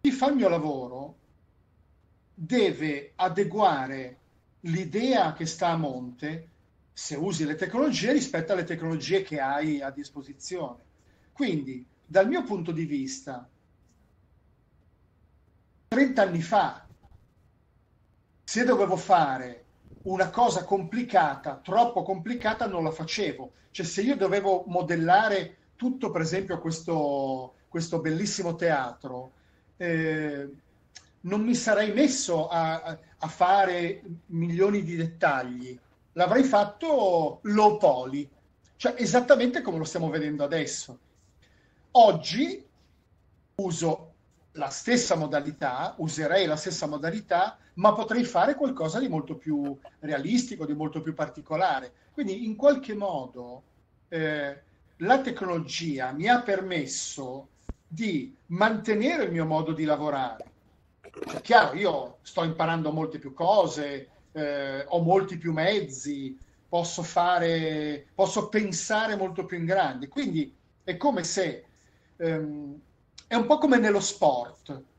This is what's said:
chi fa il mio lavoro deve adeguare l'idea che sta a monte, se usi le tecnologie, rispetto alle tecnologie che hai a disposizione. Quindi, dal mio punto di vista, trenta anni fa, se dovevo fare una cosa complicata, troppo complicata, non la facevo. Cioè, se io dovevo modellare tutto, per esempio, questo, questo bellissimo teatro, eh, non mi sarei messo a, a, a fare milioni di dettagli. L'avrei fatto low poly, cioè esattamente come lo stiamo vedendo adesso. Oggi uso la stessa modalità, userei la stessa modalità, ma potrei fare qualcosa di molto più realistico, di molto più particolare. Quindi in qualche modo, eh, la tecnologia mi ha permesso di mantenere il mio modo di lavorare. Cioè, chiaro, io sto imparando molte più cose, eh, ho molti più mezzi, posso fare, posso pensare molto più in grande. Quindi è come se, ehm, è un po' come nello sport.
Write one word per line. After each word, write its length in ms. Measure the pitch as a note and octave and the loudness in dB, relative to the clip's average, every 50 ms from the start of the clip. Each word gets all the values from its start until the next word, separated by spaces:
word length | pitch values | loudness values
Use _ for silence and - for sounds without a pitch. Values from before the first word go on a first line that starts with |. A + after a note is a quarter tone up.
chi 100 | _ D4 | _ 2
fa 160 | C4 - C4 C#4+ | 2 4 2 2
il 80 | D4 | 4
mio 120 | C4 G#3+ F#3 | 4 4 4
lavoro 680 | E3+ E3 D3+ D#3 C#3+ C3 B2+ B2 B2+ B2+ C#3 D#3 E3 _ _ _ _ _ _ _ _ _ _ _ _ _ _ _ _ _ _ _ _ _ _ _ _ | 4 2 0 -2 -4 -4 -6 -8 -10 -12 -12 -14 -16 _ _ _ _ _ _ _ _ _ _ _ _ _ _ _ _ _ _ _ _ _ _ _ _
deve 800 | - E3 D#3+ B3 B3 G#3 F3+ - - D3+ D#3 C#3+ C#3 C#3 - _ | -14 -4 0 4 4 4 4 2 0 -2 -2 -2 -4 -8 -12 _
adeguare 1000 | - F3+ F#3 E3 F#3+ G3+ E3 E3+ G#3+ G#3 F#3 D#3 C#3 C3 C3 C3+ C3+ C3 B2+ B2+ _ _ _ _ _ _ _ _ _ | -2 -2 0 2 0 0 0 2 4 4 4 4 2 -2 -6 -8 -10 -10 -12 -14 _ _ _ _ _ _ _ _ _
l'idea 720 | - E3+ D#3+ F#3 F#3 - C3+ G#3+ A#3+ C4+ B3+ A3 F#3 D#3+ | -6 -4 -2 -2 -4 -2 -2 0 2 4 4 4 4 2
che 140 | D#3 - E3 | 0 -4 -6
sta 220 | D#3+ - - F#3 E3+ | -6 -4 -2 0 0
a 60 | E3 | 2
monte, 720 | E3 D#3 C#3+ B2+ B2+ B2+ B2 B2 - D3+ D3+ D#3+ E3 E3 - _ _ _ _ _ _ _ _ | 0 -2 -2 -4 -6 -10 -12 -12 -10 -8 -8 -8 -8 -12 -18 _ _ _ _ _ _ _ _
se 240 | _ - - - D3+ | _ -14 -10 -8 -6
usi 280 | C#3 D#3+ G3 F3+ D3 D#3 | -4 -2 -2 -2 -2 -2
le 100 | D3 D#3 | -4 -2
tecnologie, 560 | D#3 F#3 F3+ G#3+ A#3+ D4 D4+ - - E3 A#3 | -4 -4 -4 0 0 2 2 2 0 0 2
rispetto 400 | C#4 C#4+ - - - E3 D#3+ - | 2 2 2 0 -4 -4 0 0
alle 120 | G3+ F3+ E3+ | -2 -2 0
tecnologie 580 | E3+ E3+ D#3+ E3 D#3+ E3 D3+ B2+ C3+ F#3 G3 | -4 -6 -4 -4 -4 -4 -4 -2 0 0 0
che 180 | F#3+ - D#3+ D3 | 0 -2 -4 -4
hai 400 | C3+ C3+ C#3 D3 D#3 D#3 D3+ C#3+ | -2 -2 -2 -2 0 -2 -2 -2
a 80 | C#3 C#3 | -4 -8
disposizione. 920 | C3+ C#3 C#3+ - _ C#3+ C3+ - C#4 _ - - F3+ F3 D#3+ B2 - - _ _ _ _ _ _ _ _ _ _ | -8 -10 -14 -14 _ -16 -16 -16 -18 _ -12 -10 -8 -6 -6 -8 -10 -16 _ _ _ _ _ _ _ _ _ _
Quindi, 520 | _ - - A3+ E3+ D3+ C3+ B2+ B2+ B2+ - _ _ _ _ | _ -2 -2 0 0 -2 -4 -6 -10 -12 -14 _ _ _ _
dal 240 | _ D3+ F#3+ G3 A3+ | _ 4 4 4 4
mio 140 | D#4 F4+ - | 2 -2 -2
punto 280 | - G#3+ F3+ E3 E3+ | -4 -6 -6 -4 -4
di 120 | E3 D#3 E3 | -4 -4 -4
vista, 640 | C#3+ D3 C#3 C3 C3 - - - D3 C3 B2 B2 _ _ _ _ _ _ _ _ _ _ _ _ _ _ _ _ _ _ _ _ _ _ _ _ _ _ _ _ _ _ _ _ _ _ _ _ _ _ _ _ _ _ _ _ _ _ _ _ _ | -4 -4 -4 -4 -6 -8 -10 -12 -12 -12 -12 -14 _ _ _ _ _ _ _ _ _ _ _ _ _ _ _ _ _ _ _ _ _ _ _ _ _ _ _ _ _ _ _ _ _ _ _ _ _ _ _ _ _ _ _ _ _ _ _ _ _
trenta 340 | A3+ B3 C#4+ B3+ - - | 4 4 4 4 6 2
anni 200 | G3+ F#3+ E3+ E3+ | 2 2 2 -2
fa, 440 | D#3+ - A3+ G3+ F3 C3+ - - - - - _ _ - - - _ _ _ _ _ _ _ _ _ _ _ _ _ _ _ _ _ _ _ _ _ _ _ _ _ | -2 2 2 2 2 2 -2 -10 -18 -20 -20 _ _ -20 -20 -20 _ _ _ _ _ _ _ _ _ _ _ _ _ _ _ _ _ _ _ _ _ _ _ _ _
se 200 | - - G#3+ B3 | -6 -2 0 4
dovevo 320 | B3 B3 G3+ G3+ F3+ F#3 | 4 4 4 4 2 2
fare 680 | E3+ - - F#3+ E3+ D#3 C#3 C3 B2+ B2+ B2 A#2+ - - _ _ _ _ - - - | -2 4 4 6 6 6 4 0 -6 -8 -12 -14 -16 -20 _ _ _ _ -20 -20 -12
una 280 | - F#3+ F#3 F#3 F#3+ E3+ | -8 -6 0 0 0 0
cosa 340 | - A3+ B3 A#3 E3+ F#3 E3+ | 2 2 2 4 2 0 -2
complicata, 920 | - G3 F#3+ F3+ E3 - A#3+ A#3+ - - F#3 E3 D3 C#3 - - D3+ C3+ - | -2 -2 -2 -2 -4 -4 -6 -6 4 4 4 4 4 0 -4 -8 -10 -10 -10
troppo 400 | _ - F#3 A3+ A#3+ A#3+ A#3 F#3 | _ 0 4 4 4 4 2 -2
complicata, 640 | - F#3+ F#3+ F#3 D#3+ G#3+ B3 A#3+ - G#3+ A3 - A#3+ | -2 -2 -4 -6 -4 -6 -6 -2 -2 -2 -2 0 -4
non 180 | G#3 F#3+ F3 D#3+ | -4 -2 -2 -2
la 60 | D#3 | -2
facevo. 600 | D#3+ - E3 D#3+ - - G3+ D#3+ C3 - C3 B2+ _ _ _ _ | -4 -6 -8 -6 -4 -2 -2 -4 -4 -8 -12 -18 _ _ _ _
Cioè, 140 | _ - F3+ | _ -8 -6
se 180 | E3 - G3 | -4 -2 0
io 140 | G#3+ B3+ C#4+ | 0 0 2
dovevo 480 | A#3 G3 F#3 G3 G3+ F#3+ G3 F#3+ F3+ F#3 - | 2 2 2 2 2 2 2 2 0 0 -2
modellare 880 | E3+ F3+ F3+ D3+ F3 E3+ D#3+ E3 F3+ G3+ A3+ G#3+ G3+ F#3+ E3 E3 - _ _ _ _ | -2 -2 0 0 0 0 4 6 6 6 6 4 2 0 -2 -6 -14 _ _ _ _
tutto, 340 | _ A#3+ B3+ C4 - - - | _ -4 -4 -4 -2 -6 -4
per 100 | - E3+ | -2 -2
esempio, 400 | D#3+ D#3+ F3+ F#3+ G3 - F3+ E3+ | -2 0 -2 -4 -2 -4 -6 -4
questo, 960 | - E3 D#3+ - - - E3 D#3+ D3 C#3+ C#3+ C#3 C3+ C3+ C3 C3 B2+ B2 _ _ _ _ | -4 -4 -6 -4 -4 -2 0 0 0 0 0 -2 -2 -4 -4 -6 -8 -12 _ _ _ _
questo 320 | - E3+ E3 - - D#3+ | -8 -8 -6 -4 -4 -2
bellissimo 540 | - D#3+ D#3 E3 G#3 - - - F#3 E3+ E3 | -2 -2 -2 -2 -2 -4 -4 -4 -4 -4 -4
teatro, 800 | E3 F3 E3+ D#3 C#3 C3 A#2+ A#2+ - - C3 B2+ B2 C3 C3 _ _ _ _ _ _ _ _ _ | 0 2 2 2 2 0 -4 -8 -12 -14 -12 -12 -12 -14 -16 _ _ _ _ _ _ _ _ _
eh, 720 | _ F3 F3 E3 D#3+ D#3+ D#3+ D#3 D#3 D#3 D3+ C#3+ C#3 C#3 C#3 C#3 - _ _ _ _ _ _ _ - _ _ _ _ | _ -4 -2 -2 0 0 0 -2 -2 -4 -4 -6 -6 -10 -12 -14 -18 _ _ _ _ _ _ _ -20 _ _ _ _
non 200 | - F3 G3 G#3+ | -6 -4 -2 0
mi 120 | A3 A#3 A#3+ | 0 0 0
sarei 380 | - - A3+ G#3 G3+ G#3+ G#3 | 0 2 2 4 4 2 2
messo 540 | G3 A#3 D4 - - - - - E3+ D#3+ D#3 - | 4 4 4 4 4 0 -2 -2 0 0 0 0
a, 340 | E3+ E3 D#3+ D#3+ D#3+ D#3+ | 0 0 0 0 -2 -4
a, 160 | - E3 D#3 - - _ - _ | -6 -10 -12 -12 -16 _ -12 _
a 100 | - D#3+ | -8 -8
fare 760 | - - F3+ F3+ G3 G3+ G3 F3+ F3+ F3 E3+ E3+ E3+ - - F#3 E3 E3 _ | 2 2 4 6 6 6 6 4 2 0 -2 -2 -4 -6 -10 -14 -16 -16 _
milioni 560 | _ E3+ E3 E3 E3+ E3+ F3 F#3+ G3+ G#3 G3+ | _ -4 -2 -2 -2 2 4 4 4 4 0
di 120 | F3 D#3+ E3+ | -2 -2 -4
dettagli. 800 | E3 E3 E3 - - - D#3+ C#3+ C3 B2+ B2 B2 B2 B2 B2+ B2+ - _ _ _ _ _ _ | -4 -4 -4 -2 2 2 2 2 2 -2 -6 -8 -10 -10 -12 -14 -16 _ _ _ _ _ _
L'avrei 320 | _ E3 F3+ F3+ G#3 C4 C4 | _ 0 2 4 6 4 4
fatto 960 | C4 - G3+ G#3 G3+ - - E4 E4 D4+ C4 G#3+ F#3+ F3 E3 - G3 - - | 6 4 4 2 2 -2 -6 0 2 2 4 4 4 2 2 2 0 -4 -6
low 340 | - G#3 G#3 G#3+ G#3+ G#3 G#3+ | -4 0 4 6 6 6 6
poly, 520 | G#3 G3+ D#3+ C3+ B2 B2+ C3 C3 C#3 D3 - _ _ _ _ _ _ _ _ _ | 6 4 4 4 4 -2 -4 -4 -6 -6 -8 _ _ _ _ _ _ _ _ _
cioè 180 | _ - A#3+ B3 | _ -2 -2 -2
esattamente 640 | - A#3+ G3+ E3+ B3 B3 - D4 A#3 A#3+ B3 - F4 | 0 -2 2 4 2 6 6 6 6 6 0 0 -2
come 180 | - G#3+ E3+ E3 | -4 -4 -4 -4
lo 60 | D#3 | -4
stiamo 240 | C#3+ - F3+ E3 D#3 | -4 -4 -2 -2 -2
vedendo 360 | C#3+ D#3+ D3+ D3+ D3 C#3+ C#3+ | -2 -2 -2 -2 -2 -2 -2
adesso. 540 | C#3+ D#3 D#3+ D3 - - - - - B2 - _ _ _ _ _ _ _ _ _ _ _ _ _ _ _ _ _ _ | -2 0 -2 -2 -4 -6 -10 -10 -12 -16 -20 _ _ _ _ _ _ _ _ _ _ _ _ _ _ _ _ _ _
Oggi 720 | _ C4 A#3 G#3 E3+ D#3+ - - E3 A3 D4+ E4+ G4 - - _ _ _ _ _ _ _ _ _ _ _ _ _ _ _ _ _ _ | _ 8 10 10 8 4 -2 -6 -2 -2 -2 -2 -4 -10 -14 _ _ _ _ _ _ _ _ _ _ _ _ _ _ _ _ _ _
uso 560 | - G3 F#3 E3 - E3+ E3 - - - - _ _ _ _ _ _ _ _ | -6 -4 -4 -2 0 0 0 0 -2 -6 -20 _ _ _ _ _ _ _ _
la 160 | _ D#3 C#3+ C3 | _ -6 -6 -6
stessa 440 | - - - A3+ B3 A#3+ - - F#3 | -6 -6 0 2 2 2 4 2 2
modalità, 800 | E3 D#3 C#3+ D#3 D3 C#3+ - - - D3+ C3 B2 C3 D#3+ G3+ - - | 2 2 0 0 -2 -2 -2 -6 -4 -4 -2 -2 -2 -4 -6 -4 -4
userei 480 | D#3 D#3+ C3+ D#3 D#3 D3 E3+ G3 F#3+ | -6 -6 -4 -2 0 2 4 4 4
la 100 | E3 D3+ | 2 0
stessa 300 | D3+ - F#3 E3+ - - | -2 -2 -6 -6 -6 -6
modalità, 720 | D3 D3 C#3+ D3 E3 F#3+ A3 - - F3+ F3 F#3 G#3+ - _ _ _ _ | -6 -6 -4 -4 -4 -6 -6 -4 -2 0 2 2 0 -2 _ _ _ _
ma 180 | - F#3 G#3+ | 4 4 4
potrei 320 | G#3+ A3 G#3 - A3 B3 A#3+ | 4 4 -2 -2 0 0 0
fare 300 | - - F3 F#3 B3+ D4 | 0 2 2 2 2 2
qualcosa 440 | - D4 C4 - - D#3+ D#3 E3+ A3+ | 0 -2 -2 -2 -4 -4 -4 -2 -2
di 100 | C4 A#3+ | -2 -2
molto 280 | E3 D#3 - - D#3 | -2 -4 -4 -6 -12
più 400 | - - D#3 D3+ C#3+ C#3+ C#3 C#3 C#3 _ - _ _ | -10 -6 -4 -4 -2 -2 -4 -8 -10 _ -20 _ _
realistico, 640 | - D3+ D3+ C3+ C#3 F3 A#3 A#3+ - - G#3 D#3+ D#3 | -8 -6 -6 -4 -2 0 0 0 0 -2 -8 -8 -6
di 80 | C#3+ D3 | -6 -4
molto 280 | D3 D#3 D3+ - D#3+ | -4 -4 -6 -6 -6
più 100 | - D#3+ D#3 | -8 -6 -4
particolare. 800 | - D3+ C#3+ - D#3 D3 - D#3 D#3+ F#3 F3+ D3 C3 B2+ B2 _ _ _ _ | -4 -6 -6 -6 -16 -10 -6 -2 0 0 0 0 -2 -4 -10 _ _ _ _
Quindi 320 | _ - C#4+ F#3+ F#3+ G#3+ B3 | _ -6 -4 -4 -4 -4 -6
in 100 | A3 A3 | -6 -6
qualche 380 | G#3 C4+ C#4+ D4 C4+ C#4 - G#3 | 4 6 6 6 4 -2 -8 -6
modo, 680 | G#3 G3+ G3 E3+ C#3+ C3 B2 - B2+ B2 A#2+ B2 C3+ _ _ _ _ _ _ _ _ _ _ | -4 -4 -4 -4 -4 -6 -8 -12 -14 -14 -14 -16 -18 _ _ _ _ _ _ _ _ _ _
eh, 540 | F3 E3 D#3 D#3 D3+ D3+ C#3+ C#3 C#3 C#3 _ _ _ _ _ _ _ _ | -6 -4 -2 -2 -2 -4 -4 -6 -8 -12 _ _ _ _ _ _ _ _
la 200 | E3 G3 B3+ C4+ | 2 4 4 4
tecnologia 920 | C4 B3 F#3+ - G3 F#3 F3 E3 D3+ C3+ - - E3+ E3 C#3+ C3+ B2+ B2+ | 4 -2 -6 -6 -4 -4 -4 -4 -4 -6 -8 -6 -4 -4 -4 -4 -4 -6
mi 140 | C3+ D3 F3 A3 | -4 -2 2 4
ha 120 | B3 A#3+ | 4 4
permesso 1080 | A#3+ - G3 F#3+ F#3+ F#3+ F3+ E3 C#3 - - - - - - - C3+ B2 B2+ C#3 C3+ _ _ _ _ - - _ _ | 4 0 -2 -2 -2 -4 -4 -4 -4 -6 -8 -10 -10 -10 -10 -10 -10 -10 -10 -12 -14 _ _ _ _ -16 -16 _ _
di 480 | _ E3 D#3+ A3+ G#3+ F3 D3 B2+ - - _ _ | _ -10 -6 -4 -2 -2 -4 -6 -6 -14 _ _
mantenere 800 | _ E3+ F3+ G#3 A3+ A3+ G#3+ - A3+ G#3+ G#3 A3+ C#4+ E4+ D#4 A3+ | _ 0 2 2 2 2 0 -2 0 0 2 2 0 0 0 -2
il 80 | F3+ | -2
mio 120 | E3+ E3 D#3+ | -2 -2 -2
modo 280 | D#3+ D#3 D#3 D#3+ D#3 | 0 0 -2 0 -2
di 120 | D#3+ C#3+ D#3+ | -4 -2 0
lavorare. 600 | D3+ D3+ C#3+ D3+ D3+ C#3+ C#3 C3 A#2+ A2+ A2 - - _ _ _ _ _ _ _ _ _ _ _ - - - - - | 0 0 0 0 -2 -2 -2 -4 -4 -6 -12 -16 -20 _ _ _ _ _ _ _ _ _ _ _ -20 -14 -12 -10 -10
Cioè, 120 | - - | -10 -10
chiaro, 340 | - - A#3 G#3+ F#3+ - - | -2 6 6 6 6 6 0
io 420 | E3 G3+ F3+ D#3 C#3 B2+ - - _ | -2 -2 0 0 -2 -6 -8 -14 _
sto 220 | _ - - F#3 E3+ | _ -8 -4 -2 -2
imparando 480 | E3 D#3+ - E3 E3 E3 E3 D#3+ D3+ | -2 0 -2 0 0 0 -2 -2 -2
molte 260 | D3+ D#3+ D#3+ D#3 - D3 | -2 -2 -4 -4 -6 -10
più 140 | C#3+ C3+ C3+ | -12 -14 -8
cose, 760 | - E3+ F3+ G#3 G#3 F3+ D3 - D3+ D3 C#3+ C#3+ C3+ C3 - _ _ _ _ | -2 2 4 6 6 4 4 0 -4 -6 -6 -6 -10 -12 -16 _ _ _ _
eh, 520 | _ D#3 D3+ D3 C#3+ C#3+ C#3 C#3 C3+ C3+ C#3+ | _ -6 -4 -4 -4 -4 -4 -4 -6 -6 -4
ho 140 | - F3 F3 | -2 0 2
molti 340 | E3+ D#3+ F#3 F#3+ F#3+ F#3+ F#3 E3 | 4 6 4 4 4 2 -6 -6
più 140 | D#3+ E3 | -4 -2
mezzi, 840 | D#3+ D#3 D#3+ F#3 G#3+ G3+ - C3+ C3 - - C#3+ C#3+ C#3 C3+ C3 C3 - - _ _ _ _ _ | 0 2 2 2 2 2 -2 -4 -10 -10 -8 -8 -8 -6 -8 -10 -12 -14 -20 _ _ _ _ _
posso 340 | - F3 E3+ E3 - - | -2 -2 0 -2 -6 -8
fare, 1040 | E3 - - F3+ F3 F3 F3+ F3 E3+ E3 E3 E3 D#3+ D#3 D#3 D3+ D3+ D3+ D3 D3 - _ _ | -8 -2 0 2 4 4 4 2 2 2 0 0 0 -2 -2 -2 -4 -4 -6 -8 -10 _ _
posso 340 | - F#3+ F3+ - A3 - - | 0 0 2 2 -2 -4 0
pensare 680 | - G#3+ G#3+ G3 F3 D#3+ - - G#3+ G#3+ A3+ A3 G#3 | 0 0 0 0 -4 -6 -4 -2 0 0 0 0 -2
molto 280 | G3 F#3+ F#3 E3 G3 F3 | -2 -4 -4 -4 -6 -8
più 140 | - F#3 F3 | -6 -6 -4
in 60 | E3 | -2
grande. 420 | E3 F#3+ G3 F3 C#3 C3 B2+ C3+ C#3 | 0 2 2 2 0 -2 -6 -12 -8
Quindi 460 | - C#4 C#4+ G#3 E3 D#3+ D3 - - _ _ _ _ _ | -6 -4 -4 -2 -2 -2 -4 -4 -8 _ _ _ _ _
è 140 | _ - F3+ | _ -8 -6
come 280 | E3 - C#4+ B3 F#3 E3+ | 0 0 0 0 0 -4
se, 400 | - - G3 F#3+ D#3+ B2+ - - _ _ _ _ _ _ _ _ _ _ | -4 -2 -2 -2 -2 -2 -8 -14 _ _ _ _ _ _ _ _ _ _
ehm, 640 | _ E3+ E3 E3 D#3+ D#3 D3+ D3 D3 D3 C#3+ C#3+ D3+ _ _ _ _ _ _ _ - _ | _ -2 -2 -2 -2 -4 -6 -8 -10 -10 -12 -14 -16 _ _ _ _ _ _ _ -20 _
è 80 | _ A#3 | _ 0
un 120 | A#3+ A3 | 0 4
po' 120 | - D4+ D4+ | 4 4 4
come 200 | D#4 C#4+ B3+ A#3 | 6 6 6 6
nello 220 | G#3+ G#3+ G3+ G3+ | 6 6 4 4
sport. 800 | G3 - - - - D3+ C3+ B2 A#2+ - - _ _ - C#3+ C3+ C3+ _ _ | 2 -2 -2 2 2 2 2 2 -4 -8 -12 _ _ -14 -14 -14 -14 _ _